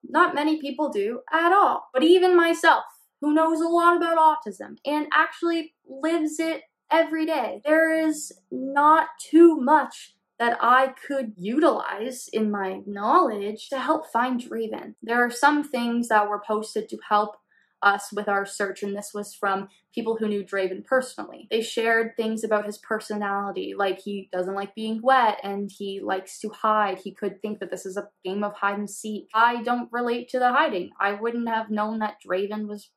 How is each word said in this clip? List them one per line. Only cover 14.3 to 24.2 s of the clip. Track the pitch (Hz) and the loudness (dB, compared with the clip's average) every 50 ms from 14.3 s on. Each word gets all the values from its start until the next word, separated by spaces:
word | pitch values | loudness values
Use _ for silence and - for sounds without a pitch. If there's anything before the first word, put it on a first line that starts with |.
| 254 240 | -2 -4
Draven. | - - 226 226 226 214 214 - - 220 214 _ | -6 -8 -8 -6 -6 -6 -8 -10 -12 -14 -16 _
There | - 220 233 240 240 | -6 -2 0 2 2
are | 240 | 0
some | 240 - - 285 302 294 294 | 0 2 4 4 4 2 -2
things | - - 240 240 240 233 240 233 - | -2 -4 -4 -2 0 -2 -2 0 2
that | 226 214 208 208 | 4 2 4 2
were | 208 208 - | -2 -6 -2
posted | - 214 214 214 - - 214 214 - | -4 -4 -4 -4 -4 -6 -6 -6 -6
to | - - - - | -14 -16 -2 0
help | 208 208 214 214 - _ _ _ _ _ _ _ _ _ | 2 2 2 0 -6 _ _ _ _ _ _ _ _ _
us | - 202 202 202 - - | 2 2 2 2 -6 -8
with | 208 202 208 208 | -8 -6 -2 -2
our | 202 196 196 | -2 -2 -2
search, | 196 - - 202 190 190 - | -4 -6 -6 -6 -6 -6 -8
and | 208 202 202 | -8 -8 -8
this | 202 202 - | -8 -10 -10
was | - 208 202 - - | -10 -10 -12 -12 -10
from | - - 196 190 190 196 196 _ _ _ _ | -4 -2 -2 -2 -2 -4 -10 _ _ _ _
people | _ 233 220 220 226 | _ -6 -4 -4 -4
who | 220 220 208 | -2 -2 -4
knew | 208 202 190 | -4 -4 -6
Draven | - 196 196 190 185 185 202 208 | -4 -4 -2 -2 -2 -4 -8 -4
personally. | _ 262 254 254 - - - - - - - - _ | _ 0 0 0 -2 -12 -14 -14 -14 -14 -20 -8 _
They | 220 226 | -4 -2
shared | 220 - - 233 226 226 226 226 226 220 - | -2 -2 -4 -2 0 2 2 2 0 -2 -4
things | - 220 220 220 214 220 | -4 -4 -2 -2 -4 -2
about | 214 220 208 208 | 0 0 0 0
his | 208 208 - | -4 -10 -12
personality, | _ - 220 214 214 - 214 208 208 202 196 202 202 202 185 185 190 196 196 | _ -6 -6 -6 -6 -8 -6 -6 -4 -4 -4 -4 -4 -6 -6 -8 -8 -8 -4
like | 196 196 196 185 185 | -4 -2 -2 -2 -6
he | - 214 202 196 | -8 -10 -10 -10